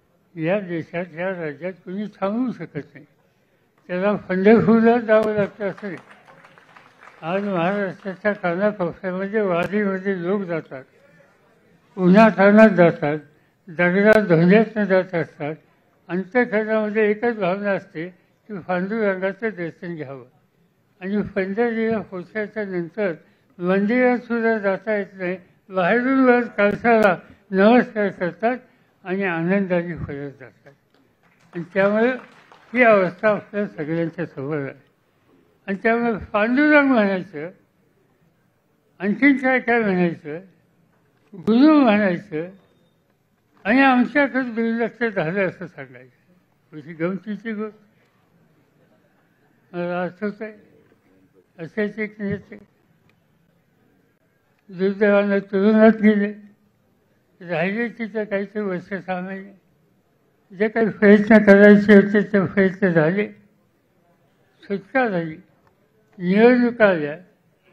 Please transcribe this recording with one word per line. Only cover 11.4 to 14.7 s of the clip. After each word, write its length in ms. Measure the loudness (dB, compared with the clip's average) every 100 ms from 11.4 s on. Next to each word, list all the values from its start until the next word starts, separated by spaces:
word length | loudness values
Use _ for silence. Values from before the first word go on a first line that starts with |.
| _ _ _ _ _ -2
उन्हातान्हात 720 | 4 6 6 6 4 8 6
जातात, 500 | 6 2 2 -4 -6 -10 _ _ _ -14
दगडा 520 | -2 0 2 4 4
धोंड्यातनं 640 | 4 2 4 4 4